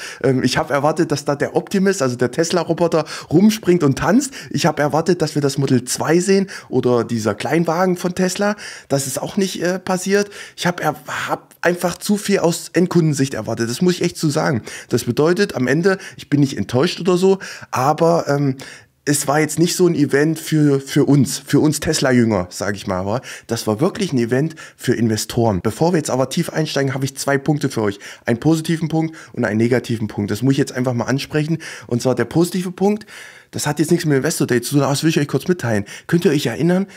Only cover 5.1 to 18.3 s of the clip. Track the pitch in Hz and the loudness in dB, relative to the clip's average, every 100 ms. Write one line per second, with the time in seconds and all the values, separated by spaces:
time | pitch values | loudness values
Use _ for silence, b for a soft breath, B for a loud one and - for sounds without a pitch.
5.1 | 175 151 151 139 143 135 127 - - 127 | 0 0 0 -2 0 2 2 0 -6 2
6.1 | 170 185 190 190 B B 127 123 120 110 | 2 4 2 2 B B 0 2 2 0
7.1 | 117 107 101 123 160 170 165 185 180 180 | -2 -2 -2 -2 0 0 0 0 0 -4
8.1 | 180 185 - 208 214 B B B 139 127 | -2 -2 0 -2 -2 B B B -2 -2
9.1 | - - - 190 - 170 185 185 185 190 | -6 -4 -2 -2 -2 -4 -4 -2 -4 0
10.1 | 202 202 B B - 175 175 156 - - | 0 0 B B -4 -4 -2 -2 -4 -8
11.1 | - - - - - 170 175 175 170 - | -8 -6 -6 -8 -2 -2 0 -2 -4 -2
12.1 | 202 - 190 165 165 - 160 180 175 156 | -2 0 2 2 0 -2 0 2 4 2
13.1 | 139 135 - 107 110 113 123 180 175 175 | 0 -2 -2 -6 -4 -4 0 0 2 -2
14.1 | - 156 151 170 117 - B B 123 - | -2 -2 0 0 -2 -4 B B -2 0
15.1 | 120 156 180 202 127 127 147 190 190 B | 0 2 2 0 0 0 2 2 0 B
16.1 | B - 143 139 139 101 123 180 - 175 | B -2 2 2 0 -2 0 0 0 0
17.1 | 180 190 190 B B B 120 135 156 165 | 2 4 2 B B B -2 0 2 2
18.1 | 170 139 | 2 2